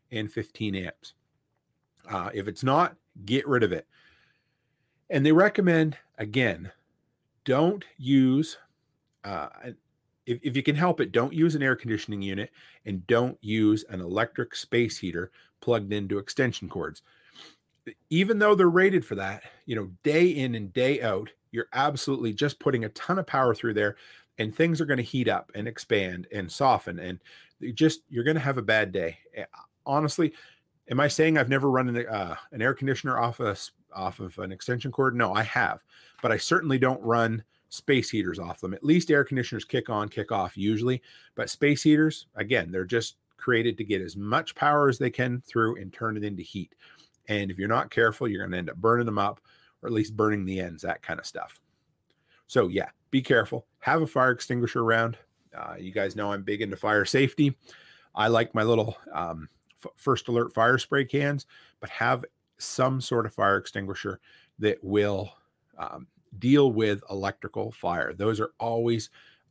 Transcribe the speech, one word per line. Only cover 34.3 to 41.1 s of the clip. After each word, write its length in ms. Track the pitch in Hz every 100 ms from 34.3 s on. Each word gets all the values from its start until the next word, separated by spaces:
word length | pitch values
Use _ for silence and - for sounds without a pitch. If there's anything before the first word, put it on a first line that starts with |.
| 98
an 140 | 95
extension 400 | 95 - 123 135
cord? 240 | 131 131 120
No, 180 | 107
I 100 | 101
have, 400 | 110 123 104 - _ _ - -
but 100 | 117
I 60 | 107
certainly 400 | - 180 165 131
don't 240 | 131 127
run 420 | 117 117 113 113 - _ _
space 400 | - - 135 -
heaters 280 | 110 92 98
off 220 | 85 -
them. 140 | 92
At 100 | 98
least 260 | 143 175 165
air 140 | 143
conditioners 400 | 139 131 117 113
kick 260 | - 127 123
on, 200 | 107 107
kick 220 | - 95
off 260 | 110 92 -
usually, 440 | 101 110 120 127 -